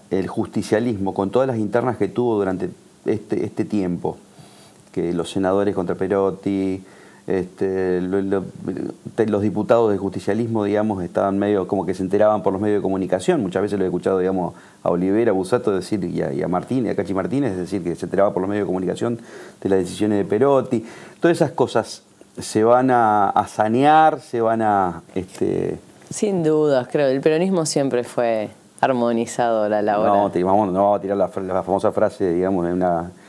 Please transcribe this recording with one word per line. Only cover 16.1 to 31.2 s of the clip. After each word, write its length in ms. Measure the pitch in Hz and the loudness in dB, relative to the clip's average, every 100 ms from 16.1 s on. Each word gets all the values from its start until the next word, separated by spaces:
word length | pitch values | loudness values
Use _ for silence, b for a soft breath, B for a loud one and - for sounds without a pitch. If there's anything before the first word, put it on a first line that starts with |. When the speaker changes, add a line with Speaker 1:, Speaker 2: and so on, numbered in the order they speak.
| 82 | -2
Speaker 1:
a, 140 | 82 | -4
y 80 | 69 | -2
a 60 | 82 | -2
Martínez, 440 | 90 80 127 98 | -2 -2 -2 -2
a 40 | 87 | -2
Cachi 180 | 95 | -2
Martínez, 380 | 95 90 131 135 | -2 -2 -2 -2
es 40 | 90 | -4
decir, 260 | 85 98 | -4 -4
que 120 | 85 82 | -4 -6
se 80 | |
enteraba 300 | 87 92 101 | -4 2 2
por 80 | 92 | 2
los 80 | 95 | -2
medios 140 | 104 | -2
de 20 | 92 | -2
comunicación 520 | 92 90 90 117 113 B B B B | -2 -2 -2 -4 -4 B B B B
de 60 | 98 | 0
las 80 | 95 | 0
decisiones 400 | 90 90 107 104 | 0 -2 0 0
de 60 | 90 | 0
Perotti. 580 | 104 139 135 120 113 B B B B | 2 4 4 2 -4 B B B B
Todas 200 | 170 165 | 0 2
esas 140 | 151 | 0
cosas 500 | - 123 120 107 - _ - - - | 0 0 0 -2 -8 _ -20 -20 -14
se 240 | - 107 | -4 2
van 280 | 110 123 131 | 6 6 6
a, 400 | 123 113 107 98 | 4 4 4 4
a 180 | - 98 | 2 0
sanear, 720 | - 107 120 147 156 156 147 | 0 0 4 6 8 6 2
se 220 | - 120 | -4 0
van 180 | 113 113 | 2 2
a, 420 | 107 101 92 85 - | 2 2 2 -2 -8
este 640 | 95 90 - 98 90 87 87 - - - | -8 -8 -4 -2 0 -2 -6 -12 -20 -12
Speaker 2:
Sin 320 | - 214 190 | -4 0 2
dudas, 460 | 156 156 151 131 123 | 2 4 4 2 0
creo. 160 | 156 139 | 0 2
El 140 | 135 | 2
peronismo 420 | 156 156 190 185 | 2 2 2 0
siempre 400 | 156 151 139 123 | 0 0 0 0
fue 460 | 120 - 117 110 107 - - - | -2 -2 0 0 -4 -10 -16 -2
armonizador 920 | 131 127 120 117 117 - 120 113 104 | 0 2 0 0 -2 -2 0 2 2
a 80 | 107 | 0
la 180 | 104 104 | 2 2
hora. 120 | 107 | 2
Speaker 1:
No, 200 | 101 101 | 2 2
te, 140 | 90 | 0
vamos, 260 | 92 98 101 | 2 2 2
no 120 | 90 | 2
vamos 160 | 101 101 | 2 2
a 20 | |
tirar 160 | 95 | 0
la 120 | 101 | -2